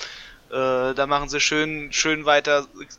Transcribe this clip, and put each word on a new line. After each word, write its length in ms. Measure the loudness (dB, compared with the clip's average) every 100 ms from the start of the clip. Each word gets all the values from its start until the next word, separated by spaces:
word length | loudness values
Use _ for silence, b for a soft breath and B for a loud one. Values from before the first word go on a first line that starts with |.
| B B B B -8
Äh, 440 | -2 0 0 0
da 120 | 0 0
machen 220 | 0 0
sie 120 | -2
schön, 520 | 0 0 0 -4 -6
schön 320 | -2 0 2
weiter 420 | 4 4 4 0 0 -14 -18